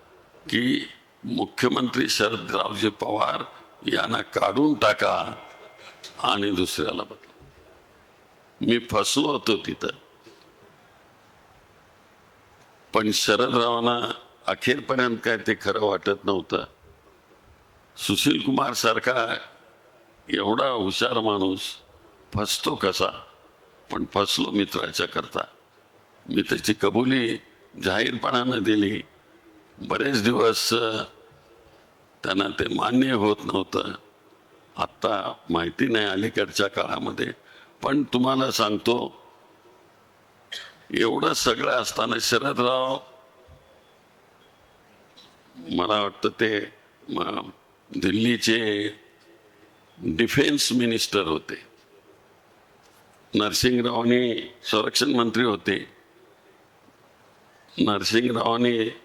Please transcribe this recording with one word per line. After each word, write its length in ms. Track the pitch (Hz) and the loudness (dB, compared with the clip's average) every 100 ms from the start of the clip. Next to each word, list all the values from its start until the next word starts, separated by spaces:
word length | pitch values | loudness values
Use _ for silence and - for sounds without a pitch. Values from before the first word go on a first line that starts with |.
| - - - - - | -20 -20 -20 -20 -6
की 380 | 113 123 - - - _ _ - | -2 0 0 -4 -14 _ _ -8
मुख्यमंत्री 840 | - 104 - 127 - 123 127 135 | -4 -6 -2 0 0 0 -2 -2
शरदरावजी 800 | - 107 113 90 107 - 104 107 | 0 0 -2 -4 -4 -4 -2 -2
पवार 560 | 101 107 107 123 - - - - - - | -2 -4 -2 -2 -2 -8 -16 -20 -12 -4
यांना 360 | - 98 110 | -2 0 -2
काढून 520 | 104 - 98 104 151 147 | -4 0 0 4 2 4
टाका 600 | 107 104 101 92 85 110 - - - - - - - - | 4 4 2 0 -2 -8 -16 -20 -20 -20 -20 -20 -18 -4
आणि 280 | 123 101 101 | -2 0 0
दुसऱ्याला 520 | 92 90 - - 87 | 0 0 -2 -4 -4
बदला. 420 | 104 107 - - - - - - - - - _ _ _ _ - | -8 -14 -20 -20 -20 -20 -20 -20 -20 -20 -20 _ _ _ _ -6
मी 180 | - 120 | 0 0
फसलो 480 | 117 110 98 139 147 | 2 0 0 2 0
होतो 300 | 139 - 104 | 0 0 0
तिथं, 320 | - - - - - _ - - - _ - - - - - _ _ _ _ - _ _ _ _ _ _ _ _ _ - - - - | -2 -6 -6 -8 -14 _ -20 -20 -20 _ -20 -20 -20 -20 -20 _ _ _ _ -20 _ _ _ _ _ _ _ _ _ -20 -20 -20 -4
पण 180 | 110 107 | 0 2
शरदरावांना 1040 | 104 - 104 123 120 117 117 117 120 113 - - - - | 2 4 4 4 2 2 2 2 0 -2 -8 -14 -10 -6
अखेरपर्यंत 720 | 95 - 139 110 131 123 113 - | -2 0 0 0 0 0 0 0
काय 120 | 113 | 0
ते 180 | 101 107 | 0 -2
खरं 200 | 101 104 | 0 0
वाटत 440 | 104 92 - 98 95 | 2 0 0 -2 0
नव्हतं. 400 | 98 80 101 - - - - _ _ _ _ _ - _ _ _ - | -2 0 -4 -4 -16 -20 -20 _ _ _ _ _ -20 _ _ _ -8
सुशील 440 | - 101 143 156 | -2 0 2 2
कुमार 320 | 131 131 139 | 0 0 0
सारखा 640 | 120 117 113 123 127 113 - - - - - _ - _ _ - | 0 2 2 2 0 0 -4 -10 -20 -20 -20 _ -20 _ _ -6
एवढा 400 | - 101 117 135 | -2 0 2 2
हुशार 520 | 123 98 95 120 117 | 0 -2 0 0 0
माणूस 400 | 110 101 95 95 - - - - - - - 104 | 0 2 0 -2 -6 -12 -18 -20 -20 -20 -10 -4
फसतो 400 | 104 - - 147 | -2 -2 -2 -2
कसा, 500 | 101 - 95 - - - - _ _ _ - | -2 0 -2 -4 -14 -20 -20 _ _ _ -10
पण 120 | 95 - | -6 -2
फसलो 380 | 98 101 - - | 0 0 0 0
मित्राच्या 580 | 104 98 - - - 87 | 0 0 -2 -4 -4 -4
करता. 360 | - - - - - _ _ _ _ _ _ - | -4 -6 -6 -8 -12 _ _ _ _ _ _ -4
मी 140 | 80 | -2
त्याची 320 | - - - - | 0 0 0 0
कबुली 580 | - 107 127 131 117 117 - _ _ - | 2 2 2 2 0 -4 -10 _ _ -6
जाहीरपणानं 800 | - 95 123 120 147 127 123 117 | -2 0 0 -2 -2 0 0 0
दिली. 400 | 104 107 101 - - _ _ _ _ - _ - | 2 2 2 -2 -8 _ _ _ _ -20 _ -14
बरेच 460 | - 92 123 269 104 | -6 -2 0 0 2
दिवस, 500 | 123 113 107 - 117 | 4 2 2 0 0
अ, 280 | 113 110 113 - - - - - - - - _ _ _ - | 0 -4 -8 -14 -20 -20 -20 -20 -20 -20 -20 _ _ _ -4
त्यांना 240 | 95 104 | -2 -2
ते 260 | - - - | -2 -2 -2
मान्य 380 | - 127 135 | 2 2 2
होत 240 | 123 104 104 - | 4 2 2 0
नव्हतं. 480 | 98 92 - 98 - - _ _ _ _ _ _ - | -2 -2 -4 -4 -8 -16 _ _ _ _ _ _ -6
आत्ता 580 | 87 - - 104 95 - - | -6 -2 -2 -2 -4 -8 -4
माहिती 360 | 82 85 - 131 | -2 -2 0 0
नाही 180 | 113 104 | 2 0
अलीकडच्या 640 | 95 110 104 101 - 101 | 0 -2 -2 -2 0 -2
काळामध्ये, 640 | - - - - - - - - - - - | 0 -4 -4 -6 -4 -6 -8 -16 -20 -20 -8
पण 200 | - 139 | -2 0
तुम्हाला 480 | 131 123 127 131 135 | 0 0 2 2 0
सांगतो, 720 | 110 104 104 - 120 - - - - _ _ _ - _ _ _ _ _ _ _ - - - - - | 2 0 0 0 0 -2 -10 -20 -20 _ _ _ -20 _ _ _ _ _ _ _ -16 -16 -20 -6 0
एवढं 380 | 113 - 160 | 0 2 0
सगळं 400 | - - 117 139 | 2 2 2 2
असताना 440 | 123 107 - 117 117 | 0 0 -2 -2 -2
शरदराव, 800 | - 117 135 120 123 131 131 135 - - - _ - - _ - _ _ _ _ _ _ _ _ _ _ _ - _ - - _ _ - | 0 0 0 0 2 2 0 -4 -8 -20 -20 _ -20 -20 _ -20 _ _ _ _ _ _ _ _ _ _ _ -20 _ -20 -20 _ _ -18
मला 460 | - 87 90 107 | -6 -2 0 2
वाटतं 260 | 101 - 107 | 0 -2 -2
ते, 440 | - 110 104 - - _ _ - | 0 0 0 -4 -12 _ _ -8
म, 400 | - - - - - _ _ _ - | -6 -4 -6 -10 -14 _ _ _ -4
दिल्लीचे 920 | 95 101 113 117 - 113 110 104 104 - - _ _ - _ _ - _ _ - | -2 2 2 2 2 2 2 -2 -4 -8 -18 _ _ -20 _ _ -20 _ _ -10
डिफेन्स 720 | 87 80 117 - 143 - - | -4 0 2 4 2 2 0
मिनिस्टर 500 | 123 120 113 - 104 | 2 2 0 0 0
होते, 440 | 82 78 - - - _ _ _ _ - _ _ _ _ _ _ _ _ _ _ _ - | 0 -2 -4 -14 -16 _ _ _ _ -20 _ _ _ _ _ _ _ _ _ _ _ -2
नरसिंगरावांनी 1200 | 104 - 127 123 120 117 120 123 123 113 - - - | 0 0 2 2 2 0 4 4 2 -2 -6 -12 -2
संरक्षण 460 | 110 117 - 139 | 0 0 0 2
मंत्री 340 | 127 117 107 123 | 2 2 2 2
होते. 540 | 101 - 95 85 - _ _ _ _ _ _ _ _ _ _ _ _ _ _ _ _ - - | 0 0 -2 -4 -16 _ _ _ _ _ _ _ _ _ _ _ _ _ _ _ _ -10 0
नरसिंगरावांनी 1120 | - 101 95 113 123 113 117 117 123 117 113 - | 2 2 2 2 2 2 0 2 2 2 -2 -6